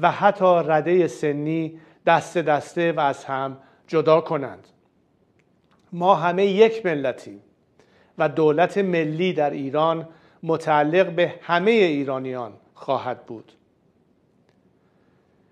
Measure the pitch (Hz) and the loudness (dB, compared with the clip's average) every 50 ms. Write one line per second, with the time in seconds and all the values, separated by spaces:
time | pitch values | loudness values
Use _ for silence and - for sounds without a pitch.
0 | 151 175 147 - 185 208 202 - 185 185 180 170 160 151 160 156 147 165 180 185 | 0 0 2 2 2 2 2 4 4 4 4 4 2 2 0 0 2 2 2 2
1 | 170 151 - - - 151 143 147 147 156 160 165 160 156 160 - - - _ _ | 2 0 -2 -4 -4 -2 -2 -2 -4 -4 -4 -4 -6 -6 -10 -14 -20 -20 _ _
2 | _ 170 165 156 - - - 175 156 151 151 143 131 - - 175 170 165 160 156 | _ 2 2 2 2 -2 -4 -2 0 0 0 0 -2 -4 -4 -2 -2 0 0 0
3 | 151 139 131 - - - 135 131 135 139 135 - - _ _ _ _ - - 160 | 0 -2 -2 -4 -8 -8 -6 -6 -6 -6 -8 -12 -18 _ _ _ _ -4 -2 0
4 | 151 160 156 165 160 - 165 147 135 117 92 92 - _ _ _ _ _ _ _ | 4 4 4 4 2 0 -4 -6 -6 -8 -12 -16 -20 _ _ _ _ _ _ _
5 | _ _ _ _ _ _ _ _ _ _ _ _ _ _ _ _ _ _ - 170 | _ _ _ _ _ _ _ _ _ _ _ _ _ _ _ _ _ _ -6 0
6 | 175 185 196 156 160 175 175 185 196 202 185 196 220 220 220 - - 185 160 143 | 2 4 4 4 2 0 0 2 2 2 4 6 4 4 4 0 -2 -2 -2 -2
7 | 135 127 120 - - 110 101 101 - _ _ _ _ _ _ _ _ _ _ _ | -2 -4 -6 -6 -10 -18 -20 -20 -20 _ _ _ _ _ _ _ _ _ _ _
8 | _ _ _ - 160 151 139 160 156 151 147 160 175 175 175 196 202 185 175 165 | _ _ _ -2 -2 -2 0 2 2 4 4 4 2 2 2 0 -2 0 0 -2
9 | 160 151 156 156 185 185 165 151 147 143 - 147 139 135 127 151 156 165 160 165 | -2 -2 -2 -2 -2 -2 0 0 -2 -2 -2 -6 -6 -4 -2 0 0 0 0 -2
10 | 160 160 - _ _ _ _ _ - 160 160 156 - 160 151 151 147 151 160 185 | -6 -12 -18 _ _ _ _ _ -4 -4 -4 -2 0 0 2 2 2 2 2 2
11 | 185 170 170 170 175 151 - - - - 170 175 180 214 233 226 196 170 147 143 | 0 0 0 -2 -2 -2 -4 -8 -6 -2 -2 0 2 2 2 2 2 2 0 -2
12 | 139 135 135 131 131 131 127 127 120 107 - - _ _ _ - - - 135 123 | -4 -6 -6 -8 -8 -8 -8 -10 -10 -12 -14 -20 _ _ _ -12 -6 -6 -4 -4
13 | - 127 120 117 - - 120 110 - _ _ _ _ _ _ _ _ _ _ _ | -4 -6 -10 -10 -12 -16 -18 -18 -18 _ _ _ _ _ _ _ _ _ _ _
14 | _ _ _ _ _ _ _ _ _ _ _ _ _ _ _ _ _ _ _ _ | _ _ _ _ _ _ _ _ _ _ _ _ _ _ _ _ _ _ _ _
15 | _ _ _ _ _ _ _ _ _ _ | _ _ _ _ _ _ _ _ _ _